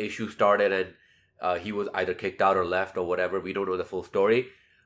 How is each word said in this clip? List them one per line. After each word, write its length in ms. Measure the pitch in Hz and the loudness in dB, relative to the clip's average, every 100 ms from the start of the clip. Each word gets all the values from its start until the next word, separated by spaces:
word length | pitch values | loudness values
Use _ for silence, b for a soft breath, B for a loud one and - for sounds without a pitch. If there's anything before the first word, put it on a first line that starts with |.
issues 300 | 104 - 110 | -8 -6 -10
started 400 | - 104 101 101 | 2 4 4 4
and, 200 | 95 92 - b b b _ | 2 -2 -8 b b b _
uh, 180 | 90 87 | -4 -2
he 120 | 95 | -4
was 180 | 104 98 | -4 -4
either 200 | 98 92 | -2 -2
kicked 280 | 90 95 - | -2 -6 0
out 140 | 98 95 | 2 4
or 100 | 87 | 2
left 320 | 92 95 - | 0 -2 -4
or 80 | 87 | -2
whatever. 340 | 90 90 95 | 0 0 -2
We 140 | 90 | -4
don't 140 | 95 95 | -4 -2
know 100 | 92 | -4
the 60 | |
full 200 | 87 92 | -4 -8
story. 440 | 87 101 101 117 127 B B B | -4 2 4 2 0 B B B